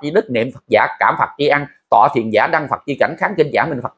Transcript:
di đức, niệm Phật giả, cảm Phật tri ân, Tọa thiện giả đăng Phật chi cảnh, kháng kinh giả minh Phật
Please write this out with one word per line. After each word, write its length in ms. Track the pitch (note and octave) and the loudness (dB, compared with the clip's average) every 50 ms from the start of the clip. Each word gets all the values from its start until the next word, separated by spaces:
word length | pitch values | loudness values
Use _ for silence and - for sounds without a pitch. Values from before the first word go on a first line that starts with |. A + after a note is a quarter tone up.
di 80 | C#3+ D3 | -8 -2
đức, 200 | D#3+ G#3+ - - | -2 -2 -2 0
niệm 200 | B2 A2+ A#2+ C3 - | -2 -4 -4 -4 -6
Phật 80 | - - _ | -12 -4 _
giả, 180 | A2+ G#2 B2+ D3 - - | 2 2 2 0 0 0
cảm 160 | G2 A#2 D#3+ D3+ | 0 0 2 0
Phật 100 | B2+ - - - | -4 -4 -4 -2
tri 100 | C#3+ C#3+ | 0 0
ân, 180 | C#3+ C#3+ C#3+ - - _ _ _ | 0 0 -2 -6 -12 _ _ _
Tọa 180 | B2 G#2 A#2 C#3+ - | 4 4 4 4 2
thiện 180 | C3 A2 A2 | 0 -2 0
giả 140 | G#2+ G#2 B2 | 2 2 2
đăng 220 | D#3 E3 D#3 D3 - | 2 0 -2 -2 -4
Phật 140 | B2 - - | -6 -6 -6
chi 100 | C#3+ C3+ - | -8 -2 -2
cảnh, 140 | C#3+ B2 - - | -2 -2 0 -4
kháng 160 | F#3 F#3+ G3+ | -4 -4 0
kinh 140 | E3 D3 C#3+ | 0 -2 0
giả 140 | A2+ G2+ A2+ | 0 0 -2
minh 140 | E3 D3 A#2+ | -2 -4 -6
Phật 100 | A#2 - - | -8 -10 -2